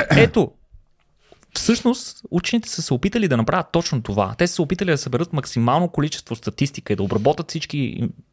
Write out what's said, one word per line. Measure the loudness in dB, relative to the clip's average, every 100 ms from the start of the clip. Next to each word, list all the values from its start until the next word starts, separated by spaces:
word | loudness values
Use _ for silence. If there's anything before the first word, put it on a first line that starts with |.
| 6
ето, | 6 6 4 0 -4 _ -20 _ _ _ _ _ -20 _
всъщност | -2 0 2 2 0 -4 -12 -4
учените | -4 0 -2 -2
са | -8
се | -2
опитали | -2 0 0 2
да | 2
направят | 2 0 0
точно | -2 0 -2
това. | 0 0 0 0
Те | 0
са |
се | 0
опитали | -2 -2 0
да | -2
съберат | -2 -4 -2
максимално | -4 -4 0 2 2 2
количество | 0 -2 -4 -8 -8
статистика | -8 -4 -4 -4 -4
и | -2
да |
обработят | 0 2 2 0 -4
всички | -8 -6 -4 -4 -4 -6 -6 -18